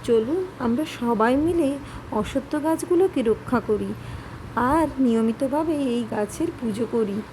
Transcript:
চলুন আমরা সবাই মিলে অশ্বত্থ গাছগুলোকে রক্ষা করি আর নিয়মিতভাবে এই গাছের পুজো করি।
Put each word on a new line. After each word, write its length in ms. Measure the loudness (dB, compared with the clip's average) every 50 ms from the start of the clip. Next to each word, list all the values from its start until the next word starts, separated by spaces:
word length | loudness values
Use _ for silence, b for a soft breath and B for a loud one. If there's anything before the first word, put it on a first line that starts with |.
| 2
চলুন 420 | 4 4 4 4 2 0 -2 -2 -4 -6 -4
আমরা 260 | 0 0 0 0 0 -4 -4 -4
সবাই 360 | 0 0 2 4 4 4 4
মিলে 420 | 4 2 2 2 2 2 2 0 -2 B B B B B -4
অশ্বত্থ 440 | -2 -2 -2 0 -2 -4 -4 -2 -4 -2 0
গাছগুলোকে 580 | 0 0 0 0 2 4 4 4 4 2 2
রক্ষা 400 | 2 2 2 0 0 -2 -2 0 0 0
করি 260 | -2 -2 -2 -4 -6 -8 B B B B B B B B B -6 -2
আর 320 | 0 0 2 4 4 2 2 2 2
নিয়মিতভাবে 760 | 2 4 4 4 2 2 0 0 -2 -2 0 0 0 0 0
এই 300 | 0 0 0 0 -2 -2 -4
গাছের 360 | -2 -2 -2 -2 -2 -4 -4 -4 -4 -4
পুজো 260 | -4 -4 -2 -2 -2 -2
করি। 300 | 0 0 0 0 0 -4 -6 -6